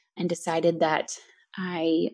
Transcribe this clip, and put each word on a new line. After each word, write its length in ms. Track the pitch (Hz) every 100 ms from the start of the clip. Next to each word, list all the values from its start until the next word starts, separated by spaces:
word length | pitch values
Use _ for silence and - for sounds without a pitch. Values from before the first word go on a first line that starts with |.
| _ -
and 140 | 175
decided 500 | 170 - 165 170 165
that 380 | 160 156 - - - _ _ -
I 540 | 185 175 165 160 170